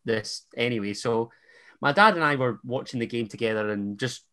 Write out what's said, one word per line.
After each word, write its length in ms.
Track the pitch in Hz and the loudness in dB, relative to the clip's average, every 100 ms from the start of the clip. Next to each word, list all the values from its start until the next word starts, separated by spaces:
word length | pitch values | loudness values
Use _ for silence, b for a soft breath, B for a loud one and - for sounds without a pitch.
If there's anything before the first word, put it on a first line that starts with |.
| - | -2
this 380 | 110 - - _ - | -2 -2 -12 _ -2
anyway. 380 | 120 117 101 | 0 0 -4
So 380 | 98 123 113 117 b b b b b | -4 -2 -2 -2 b b b b b
my 100 | 139 | 2
dad 240 | 147 220 170 | 6 6 6
and 80 | |
I 120 | 151 139 | 2 2
were 220 | 127 117 | 0 -2
watching 360 | 127 127 - 123 | -6 -6 -4 -4
the 40 | 110 | -2
game 220 | 120 107 | -2 -4
together 420 | - 117 107 107 | -2 -2 0 0
and 280 | 104 101 101 | -2 -4 -4
just 240 | 127 - _ | -6 -6 _